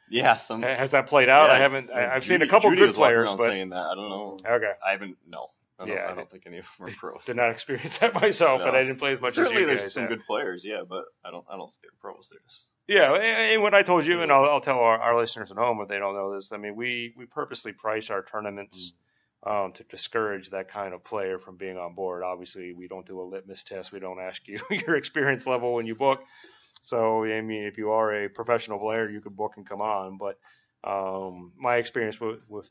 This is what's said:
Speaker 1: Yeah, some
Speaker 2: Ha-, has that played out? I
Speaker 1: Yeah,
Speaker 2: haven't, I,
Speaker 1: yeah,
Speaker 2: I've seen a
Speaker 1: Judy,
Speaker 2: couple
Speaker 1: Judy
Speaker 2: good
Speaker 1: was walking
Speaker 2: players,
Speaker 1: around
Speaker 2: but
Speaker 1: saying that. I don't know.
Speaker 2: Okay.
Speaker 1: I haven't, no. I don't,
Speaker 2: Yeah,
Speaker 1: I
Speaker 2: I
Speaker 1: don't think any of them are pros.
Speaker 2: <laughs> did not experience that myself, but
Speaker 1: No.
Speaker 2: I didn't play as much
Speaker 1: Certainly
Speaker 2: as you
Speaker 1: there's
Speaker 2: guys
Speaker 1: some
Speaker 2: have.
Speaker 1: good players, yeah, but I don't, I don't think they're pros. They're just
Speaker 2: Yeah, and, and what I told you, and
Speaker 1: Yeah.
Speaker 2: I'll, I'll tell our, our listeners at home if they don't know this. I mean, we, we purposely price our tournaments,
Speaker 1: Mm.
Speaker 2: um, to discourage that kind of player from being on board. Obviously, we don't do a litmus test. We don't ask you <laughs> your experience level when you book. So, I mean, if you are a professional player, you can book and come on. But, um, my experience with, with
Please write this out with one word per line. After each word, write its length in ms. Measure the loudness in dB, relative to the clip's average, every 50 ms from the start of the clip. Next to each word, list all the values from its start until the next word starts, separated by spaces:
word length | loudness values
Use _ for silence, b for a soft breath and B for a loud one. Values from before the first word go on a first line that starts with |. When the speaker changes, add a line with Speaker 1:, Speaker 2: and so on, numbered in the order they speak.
| _ -4
Speaker 1:
Yeah, 280 | 0 4 4 4 4
some 260 | 4 0 -6 -6 -4
Speaker 2:
Ha-, 140 | -2 -2 -2
has 140 | -2 0 2
that 160 | 2 2 4 4
played 200 | 6 6 8 10
out? 220 | 10 10 10 10
I 40 | 8
Speaker 1:
Yeah, 40 | 8
Speaker 2:
haven't, 320 | 6 4 2 0 -6 -4
I, 100 | -4 -2
Speaker 1:
yeah, 120 | -2 0 -2
Speaker 2:
I've 100 | -2 0
seen 120 | 2 2
a 20 | 2
Speaker 1:
Judy, 100 | 6 6
Speaker 2:
couple 200 | 6 8 8 8
Speaker 1:
Judy 100 | 8 8
Speaker 2:
good 40 | 8
Speaker 1:
was 120 | 8 8 6
walking 160 | 6 6 6
Speaker 2:
players, 120 | 6 4 4
Speaker 1:
around 60 | 2 2
Speaker 2:
but 80 | 2 0
Speaker 1:
saying 220 | 0 -2 -4 -6
that. 140 | -6 -4 -4
I 100 | -4 -4
don't 120 | -4 -6 -6
know. 280 | -6 -8 -8 -10 -10 -6 -2
Speaker 2:
Okay. 240 | 0 2 2 2 0 -4 -2 -2
Speaker 1:
I 60 | -2
haven't, 260 | -2 -2 -6 -12 -14 -16 _
no. 240 | -18 -16 -14 -14 -16 _ _ _ _ _ -12
I 80 | -8
don't, 100 | -8 -6
Speaker 2:
Yeah, 60 | -6
Speaker 1:
I 100 | -6 -6
Speaker 2:
I 20 | -8
Speaker 1:
don't 160 | -10 -14 -16
think 140 | -20 -20 -20
any 120 | -18 -18 -16
of 80 | -18 -20 -20 -18
them 80 | -16 -16
are 40 |
pros. 320 | -14 -14 -14 -14 -14 -12 -12
Speaker 2:
<laughs> 20 |
did 80 | -8 -2
not 140 | 0 0 0
experience 480 | 0 -4 -8 -8 -8 -8 -8 -8 -2 0
that 160 | 0 0 2
myself, 460 | 2 2 2 4 4 4 4 4 4
but 100 | 2 2
Speaker 1:
No. 60 | 4 4
Speaker 2:
I 40 | 2
didn't 140 | 2 -2 -4
play 160 | -4 -4 -2
as 60 | -2
much 120 | -2 -2 0
Speaker 1:
Certainly 220 | 0 0 2 2
Speaker 2:
as 40 | 2
you 40 | 2 2
Speaker 1:
there's 120 | 0 0
Speaker 2:
guys 120 | -2 -6 -6
Speaker 1:
some 80 | -6
Speaker 2:
have. 80 | -6 -4
Speaker 1:
good 140 | -6 -6 -6
players, 380 | -6 -4 -4 -4 -6 -8 -8 -10
yeah, 180 | -10 -10 -10 -10 -10
but 180 | -10 -12 -12 -12 _ _ -18
I 60 | -16
don't, 120 | -16 -16 -16 -16
I 60 | -16
don't 140 | -16 -16 -16
think 100 | _ _
they're 80 | _ -20 _ _
pros. 300 | -18 -18 -18 -18 -20 -20
They're 80 | -20 -20 _
just 220 | _ -20 -20 -20 _ _ _ _
Speaker 2:
Yeah, 280 | 0 4 4 6 4 4
and, 100 | 2 2 0 0 0 2 2 2
and 80 | 2
what 120 | 4 6 6
I 80 | 6
told 240 | 6 6 4 2 4
you, 140 | 2 0 2
and 80 | 4 4
Speaker 1:
Yeah. 80 | 6
Speaker 2:
I'll, 80 | 6 6 4
I'll 100 | 2 2
tell 180 | 0 0 2 4
our, 220 | 4 4 4 4
our 180 | 2 2 2 2
listeners 300 | 0 -2 -4 -10 -14 -8
at 60 | -4
home 240 | 0 0 0 0 -2
if 80 | -4 -6
they 100 | -4 -4
don't 160 | -4 -4 -4
know 220 | -4 -6 -6 -6
this. 160 | -8 -10 -12
I 60 | -12 -10
mean, 180 | -10 -10 -8
we, 380 | -8 -6 -6 -6 -6 -8 -10 -14
we 80 | -18 -20
purposely 460 | -12 -10 -10 -8 -8 -10 -12 -12 -14
price 380 | -14 _ -6 -4 -4 -4 -4 -6
our 120 | -6 -6
tournaments, 680 | -6 -8 -10 -8 -8 -8 -10 -10 -14 -14 -16 -16 -16 -16 -16 _ _ _ _ _ _ _ _ _ -8
Speaker 1:
Mm. 200 | -4 -4 -4 -4
Speaker 2:
um, 60 | -6
to 100 | -8 -16 -20
discourage 680 | _ -16 -16 -10 -6 -4 -4 -2 -4 -4 -8 -10 -10
that 200 | -10 -10 -10 -10
kind 240 | -10 -10 -10 -10 -10
of 80 | -14
player 380 | -12 -10 -8 -6 -6 -6 -6 -8
from 160 | -10 -16 -18
being 200 | -14 -12 -12 -10 -10
on 160 | -12 -12 -10
board. 260 | -8 -8 -6 -6 -6
Obviously, 520 | -8 -8 -8 -10 -12 -16 -16 -16 -16 -16 -16
we 120 | -16 -16
don't 200 | -16 -16 -16 -16
do 140 | -14 -14 -14
a 40 | -12
litmus 400 | -12 -12 -14 -14 -16 -18 -18 -16
test. 260 | -14 -14 -14 -14 -14
We 80 | -14 -12
don't 220 | -12 -12 -10 -10
ask 260 | -12 -12 -12 -14 -16
you 140 | -14 -14 -12 -8
<laughs> 40 | -6
your 240 | -6 -4 -2 -2 -2
experience 520 | -2 -2 -4 -4 0 0 0 0 0 -2 -2
level 260 | -2 -2 0 -2 -2
when 120 | -2 -4
you 100 | -4 -4
book. 240 | 0 0 0 0 0 B B B B B B B B B B B _
So, 420 | _ -4 -2 0 2 2 2 0 0
I 160 | -2 -2 -4
mean, 240 | -4 -6 -6 -6 -8
if 120 | -8 -8
you 140 | -6 -2 0
are 340 | 0 2 2 0 0 -2 -4
a 40 | -6
professional 500 | -8 -6 -2 0 0 0 0 -4 -8 -6
player, 320 | -4 -4 -2 -2 -4 -6
you 100 | -8 -12
can 120 | -14 -14
book 220 | -8 -8 -8 -8 -8
and 120 | -12 -16 -12
come 120 | -8 -4
on. 360 | -4 -2 -2 -4 -6 -8 -10 -10
But, 200 | -10 -10 -10 b b b b b b b b _ -8
um, 680 | -6 -4 -4 -4 -4 -6 -6 -8 -10 -12 -14 -18 -20 _
my 200 | -6 -2 0 0
experience 420 | 0 0 -2 -4 -4 -4 -4 -6 -6
with, 200 | -8 -8 -8 -10 _ -16
with 200 | -16 -16 -16 _